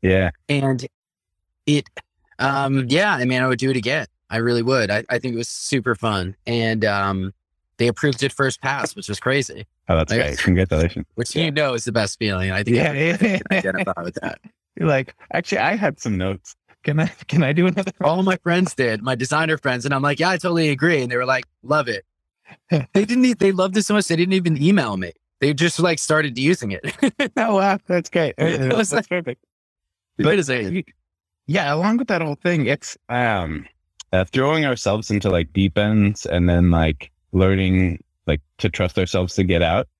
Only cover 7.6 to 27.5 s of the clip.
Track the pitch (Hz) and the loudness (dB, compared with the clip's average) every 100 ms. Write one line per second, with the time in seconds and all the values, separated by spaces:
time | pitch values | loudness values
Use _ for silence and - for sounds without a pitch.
7.6 | _ _ 120 110 151 131 139 - 135 - | _ _ -2 0 -2 -2 -4 -2 -4 -2
8.6 | 135 139 107 - - 104 - 135 131 - | -6 -4 -6 -8 -8 -6 -2 -2 -2 -8
9.6 | 101 _ _ 85 78 110 73 71 - 90 | -18 _ _ 0 2 0 -2 -2 2 2
10.6 | 92 78 85 87 85 - 120 - 165 147 | 2 2 0 -2 -12 -8 -6 -2 -2 0
11.6 | 147 120 - 113 101 - 110 95 95 95 | -2 -2 -2 -2 -2 -2 -4 -2 -2 -2
12.6 | 107 120 156 143 160 175 208 190 - 196 | 2 2 2 0 -2 0 0 0 -2 -2
13.6 | 175 92 92 90 87 - 87 - - _ | -2 -4 -4 -6 -8 -8 -10 -10 -18 _
14.6 | _ - 160 139 131 - - 160 175 196 | _ -4 0 0 -2 -12 -8 -8 -4 -2
15.6 | 131 208 190 - - 98 92 95 - - | 0 0 -2 -2 -4 -2 -2 -6 -10 -20
16.6 | _ _ - 147 170 - - 147 139 151 | _ _ -4 0 -2 -4 -4 0 2 2
17.6 | 180 185 190 - 151 170 190 185 - 175 | 2 0 -6 -2 0 2 2 0 0 0
18.6 | 185 - 123 110 117 127 127 151 160 151 | 0 0 0 0 -2 -2 0 0 0 -2
19.6 | 139 123 123 139 143 143 165 180 185 170 | -2 -2 -2 0 0 0 0 0 0 0
20.6 | 156 135 165 160 123 123 127 131 - _ | 0 2 2 2 0 -2 0 -2 -2 _
21.6 | 117 151 127 104 - _ _ _ _ - | -2 -2 0 -6 -10 _ _ _ _ -20
22.6 | _ 160 131 190 208 247 254 226 202 190 | _ -2 0 0 2 4 2 4 2 2
23.6 | 190 190 202 208 196 165 175 190 175 151 | 0 0 0 0 0 0 2 2 0 2
24.6 | 151 202 123 98 87 - _ _ 139 147 | 4 4 2 -4 -8 -12 _ _ 0 2
25.6 | 170 - 175 160 - 156 147 120 135 180 | 0 2 0 0 0 0 0 0 0 0
26.6 | 110 95 - - 277 - 277 - 226 | -2 -6 -8 -2 -2 0 -4 0 0